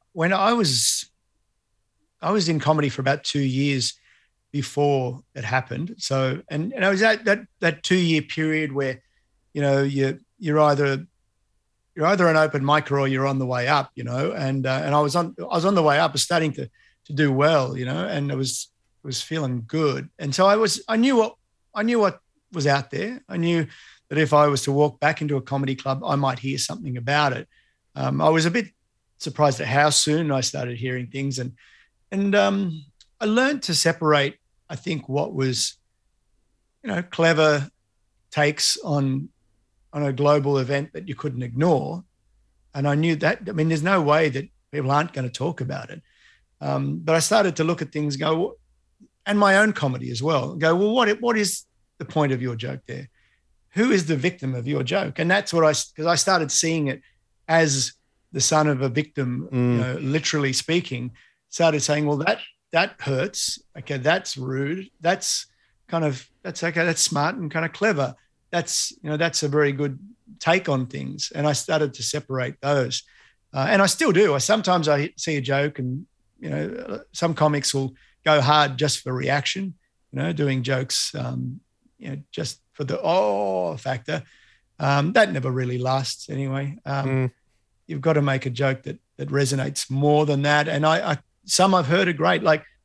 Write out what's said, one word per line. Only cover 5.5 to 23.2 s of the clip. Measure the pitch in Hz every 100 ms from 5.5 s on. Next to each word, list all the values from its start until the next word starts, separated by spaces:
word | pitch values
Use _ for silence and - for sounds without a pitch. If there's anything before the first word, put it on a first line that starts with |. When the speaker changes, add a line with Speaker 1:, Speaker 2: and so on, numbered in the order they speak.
| 127 127 127 175 -
Speaker 1:
So, | - 135 131 131 -
and, | 151 190
and | 269
I | 190
was | 190
at | 220 220
that, | 226 214 - _
that | 170 147
two-year | - 185 170 156
period | 151 160 156 156 147
where, | 139 135 117 _ _ _ _ _
you | 147
know, | 143 139
you, | 139 139 135 170 _ _
you're | 165 151
either, | 147 143 143 135 175 _ _ _ _ _ _ _ _ -
you're | 160
either | 196 170
an | 156
open | 156 147
micer | 139 151 - 139
or | 135
you're | 131 139
on | 135
the | 127
way | 123 127
up, | 147 - 131
you |
know, | 120 127 160
and, | - 135 135 131
uh, | 131
and | 143
I | 147
was | 143 175
on, | 170 -
I | - 170
was |
on | 190 190
the |
way | 151 143
up, | 160
I |
was | 139
starting | - 170 156
to, | 139 123 _ _ _ -
to |
do | 143 147
well, | 131 151 151 127 -
you | 123
know, | 156 185
and | 151 139
I | 135
was, | 131 - - _ _ _
was | 143 123
feeling | - 160 131 123 113
good, | 160 147 139 143 -
and | 147 156
so | 196
I | 214
was, | 208 - -
I | 226
knew | 262 240
what, | 220 - _ _ _
I | 208
knew | 220 233
what | 196 - _ _ _
was | 170 143
out | 139 -
there. | 151 208 254